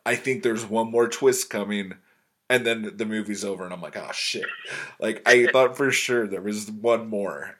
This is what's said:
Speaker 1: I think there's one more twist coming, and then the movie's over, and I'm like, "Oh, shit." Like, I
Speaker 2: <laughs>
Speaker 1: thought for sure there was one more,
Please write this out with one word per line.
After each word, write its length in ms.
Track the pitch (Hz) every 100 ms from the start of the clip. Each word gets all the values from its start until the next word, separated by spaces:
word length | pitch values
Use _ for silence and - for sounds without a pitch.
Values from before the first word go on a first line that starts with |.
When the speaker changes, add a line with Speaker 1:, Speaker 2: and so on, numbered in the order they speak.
| 117
Speaker 1:
I 80 | 120
think 260 | 135 123
there's 220 | 120 110 107
one 240 | 110 113
more 180 | 117 117
twist 420 | - 135 127 -
coming, 440 | 110 101 104 95 92 _ _ _ _ -
and 140 | 127 117
then 260 | 113 104 101
the 100 | 107
movie's 380 | 110 101 98
over, 200 | 101 92
and 80 | 90
I'm 80 | 90
like, 140 | 78 104
"Oh, 140 | 78
shit." 340 | - - 110 - - - - - -
Like, 240 | 110 107 -
I 200 | 123 120
Speaker 2:
<laughs> 60 |
Speaker 1:
thought 240 | 131 127 123
for 140 | 139
sure 340 | - - 123 104
there 140 | 95
was 280 | 101 104 101
one 380 | 107 117 113 110
more, 460 | 104 95 71 71 -